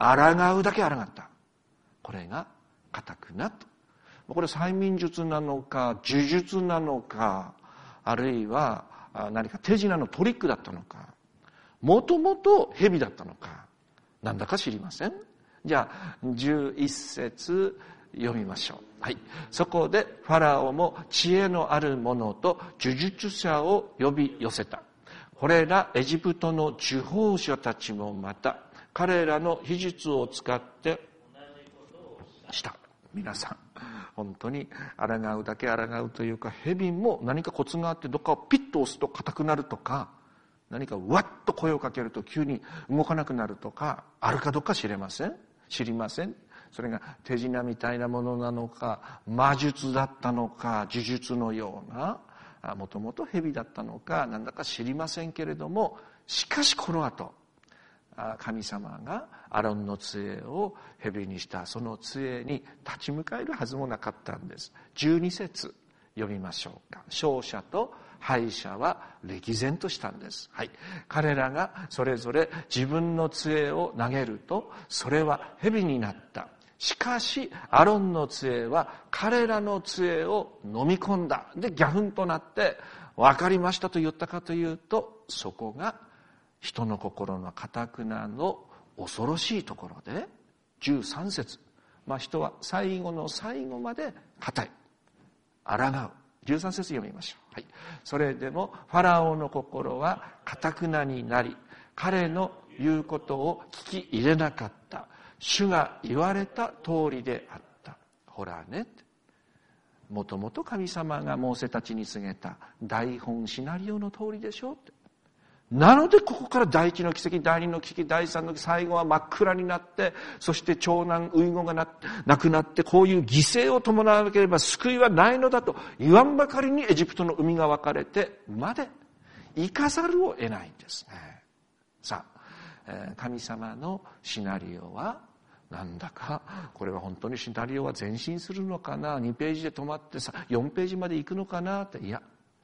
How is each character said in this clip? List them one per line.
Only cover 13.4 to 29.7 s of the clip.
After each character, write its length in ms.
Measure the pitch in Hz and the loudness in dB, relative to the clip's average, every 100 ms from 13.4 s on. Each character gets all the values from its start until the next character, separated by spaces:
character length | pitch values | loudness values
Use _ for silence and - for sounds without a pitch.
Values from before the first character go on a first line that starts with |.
| - - - _ _ _ _ _ | -16 -16 -20 _ _ _ _ _
な 80 | 110 | -6
ん 80 | 101 | -6
だ 80 | 104 | -4
か 100 | 196 | -4
知 140 | - | -4
り 80 | 107 | -6
ま 140 | 92 | -8
せ 140 | - 196 | -6 -8
ん。 60 | 392 - _ _ _ | -8 -18 _ _ _
じ 100 | 151 | 0
ゃ 160 | 143 - | 0 0
あ、 260 | - 175 - | -8 -14 -8
十 520 | 127 120 139 151 139 139 | -6 -2 0 0 0 -2
一 120 | 143 | -2
節 920 | - - - 120 - - 185 196 190 - - - | -2 -10 -8 -8 -8 -2 0 0 -4 -20 -20 -18
読 240 | - 120 117 | -6 -4 -2
み 60 | |
ま 100 | 98 | -6
し 160 | 92 - | -6 -8
ょ 60 | - - - | -10 -18 -12
う。 20 | |
は 80 | - | -8
い。 80 | - - 165 151 | -8 -10 -16 -12
「そ 160 | - 175 | 0 0
こ 220 | 170 156 | 2 4
で 180 | 202 - - | 2 2 -8
フ 100 | - | 4
ァ 60 | 160 | 6
ラ 220 | 151 139 | 6 6
オ 120 | 135 | 2
も 240 | 143 175 - - | 2 0 0 -6
知 240 | - 170 | 0 4
恵 140 | 185 196 | 4 4
の 240 | 175 151 | 0 2
あ 80 | 147 | 2
る 160 | 151 131 | 2 0
者 380 | 120 123 110 | 0 0 -2
と 260 | 98 180 170 - - | 0 0 0 -6 -4
呪 160 | 127 | -2
術 360 | 127 190 190 208 | 0 -2 -2 -8
者 320 | 196 180 151 | -4 0 2
を 320 | 160 202 - - | 4 2 2 0
呼 140 | 135 | 2
び 240 | 147 139 - | 2 0 0
寄 100 | 113 | -6
せ 160 | - | -4
た。 180 | 104 - - _ - - - | -6 -8 -14 _ -20 -20 -20
こ 140 | - 143 | -2 4
れ 180 | 165 160 | 6 6
ら 240 | 190 - | 4 4
エ 100 | 123 | 0
ジ 160 | 135 160 | 2 0
プ 160 | 180 165 | 0 0
ト 160 | 165 | 0
の 240 | 160 151 120 | 0 -2 -2
呪 240 | - 131 | -4 -4
法 320 | 127 190 214 190 | -2 0 2 2
者 220 | - 135 | 0 -2
た 160 | 120 | -2
ち 180 | - - | -4 -6
も 220 | 104 104 | -6 -6
ま 200 | 101 95 101 | -6 -8 -4
た、 220 | 131 - - - - | -4 -4 -12 -20 -12
彼 320 | - 180 175 | -2 2 4
ら 140 | 156 151 | 4 2
の 220 | 170 165 | 0 -2
秘 140 | 120 | -2